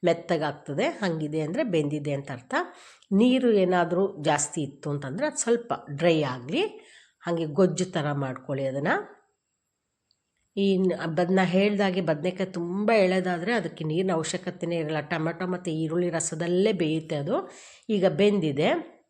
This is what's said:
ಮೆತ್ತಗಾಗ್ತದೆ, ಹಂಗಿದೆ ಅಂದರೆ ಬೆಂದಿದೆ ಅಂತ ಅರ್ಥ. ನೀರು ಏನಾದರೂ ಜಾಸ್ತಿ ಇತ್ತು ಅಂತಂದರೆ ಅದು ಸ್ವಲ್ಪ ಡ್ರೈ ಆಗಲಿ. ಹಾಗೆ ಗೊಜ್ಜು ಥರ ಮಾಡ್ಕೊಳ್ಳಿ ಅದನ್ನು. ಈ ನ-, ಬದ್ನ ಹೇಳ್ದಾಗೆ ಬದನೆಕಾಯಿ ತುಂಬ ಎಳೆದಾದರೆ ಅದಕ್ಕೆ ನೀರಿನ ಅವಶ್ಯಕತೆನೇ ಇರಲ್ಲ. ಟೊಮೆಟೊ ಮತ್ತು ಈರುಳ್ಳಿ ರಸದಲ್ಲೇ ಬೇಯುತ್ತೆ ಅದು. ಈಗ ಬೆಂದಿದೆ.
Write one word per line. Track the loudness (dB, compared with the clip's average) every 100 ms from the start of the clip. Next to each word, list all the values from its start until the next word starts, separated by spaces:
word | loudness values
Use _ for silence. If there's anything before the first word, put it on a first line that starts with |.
ಮೆತ್ತಗಾಗ್ತದೆ, | 2 0 0 0 0 -4 -8 -2
ಹಂಗಿದೆ | -2 0 -2 -2 -2 -2
ಅಂದರೆ | -4 -2
ಬೆಂದಿದೆ | 0 0 0 -2 -4
ಅಂತ | -6 -6
ಅರ್ಥ. | -12 -4 -4 -4 -10 -20 -20 _
ನೀರು | 4 6 4 4
ಏನಾದರೂ | 4 4 4 2 2 0 0
ಜಾಸ್ತಿ | 2 2 0 -4
ಇತ್ತು | -6 -6 -6
ಅಂತಂದರೆ | -6 -6 -4 -4
ಅದು | -4
ಸ್ವಲ್ಪ | 0 0 0 -6 -6
ಡ್ರೈ | 0 4 4
ಆಗಲಿ. | 2 -4 -6 -4 -4 -6 -20 -20 _ _
ಹಾಗೆ | -6 -4
ಗೊಜ್ಜು | -2 4 2 4
ಥರ | -2 -2 -2
ಮಾಡ್ಕೊಳ್ಳಿ | -2 -4 -6 -8 -4 -2
ಅದನ್ನು. | -2 0 0 -2 -16 _ _ _ _ _ _ _ _ _ _ _ _ _ 0
ಈ | 2 4
ನ-, | 2 0 -2
ಬದ್ನ | 0 2 4
ಹೇಳ್ದಾಗೆ | 4 4 2 2 0 0
ಬದನೆಕಾಯಿ | 0 0 -2 -4 -6
ತುಂಬ | -4 -4 -2 2
ಎಳೆದಾದರೆ | 4 4 2 0 -4 -2
ಅದಕ್ಕೆ | -2 -4 -6
ನೀರಿನ | -4 -2 0
ಅವಶ್ಯಕತೆನೇ | 0 -2 -6 -6 -8 -4 -4
ಇರಲ್ಲ. | -2 -4
ಟೊಮೆಟೊ | -2 -2 -2 -4 -4
ಮತ್ತು | -4 -4
ಈರುಳ್ಳಿ | -4 -2 0 0
ರಸದಲ್ಲೇ | -2 -4 -4 0 2 2
ಬೇಯುತ್ತೆ | 2 0 0 -2 -6
ಅದು. | -2 -2 -4 -14 -20 -20 _
ಈಗ | 2 2
ಬೆಂದಿದೆ. | 4 4 4 0 2 2 0 -4 -18 _